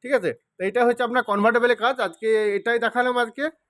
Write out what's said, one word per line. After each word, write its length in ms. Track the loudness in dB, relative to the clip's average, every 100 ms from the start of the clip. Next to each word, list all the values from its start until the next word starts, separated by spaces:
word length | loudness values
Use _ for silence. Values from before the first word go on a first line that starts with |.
ঠিক 100 | 0 0
আছে, 140 | 0 -6 _ _
তো 40 | -4
এটা 120 | 2 2
হচ্ছে 180 | 2
আপনার 200 | 0 0
কনভার্টেবলের 560 | 0 2 2 2 2 2
কাজ। 120 | 0 -2
আজকে 560 | -6 -4 -2 0 0 -2
এটাই 240 | -2 -2
দেখালাম 380 | -2 0 0 0
আজকে। 260 | -2 -4 -8 _